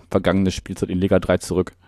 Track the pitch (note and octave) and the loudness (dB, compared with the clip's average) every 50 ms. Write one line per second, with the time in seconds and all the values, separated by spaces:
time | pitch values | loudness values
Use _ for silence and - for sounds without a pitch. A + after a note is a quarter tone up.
0 | - _ - G2 F2 F2+ F2+ G2 G2 F#2 - - - - F#2+ - G2+ - F2+ F#2 | -2 _ -2 0 2 2 2 2 2 0 -2 -4 -8 -12 -8 -6 -4 -4 -2 0
1 | F#2+ G2 F#2+ F#2 - - F#2 F2+ - - E2+ F2+ F2 - - _ _ | 0 2 2 2 2 2 0 0 -2 -2 -2 -2 -2 -2 -6 _ _